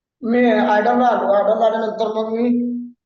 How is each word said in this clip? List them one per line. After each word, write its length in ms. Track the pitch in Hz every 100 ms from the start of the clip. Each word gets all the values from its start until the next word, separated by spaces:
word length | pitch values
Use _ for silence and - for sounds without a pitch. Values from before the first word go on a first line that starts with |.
| _ _
मी 280 | 226 240 240
आयडॉलला 560 | 214 226 208 220 247 247
आलो. 260 | 214 -
आयडॉलला 340 | 302 247 220 226
आल्यानंतर 400 | 220 220 226 220
मग 260 | 220 220
मी 380 | 226 247 240 240 240 240 -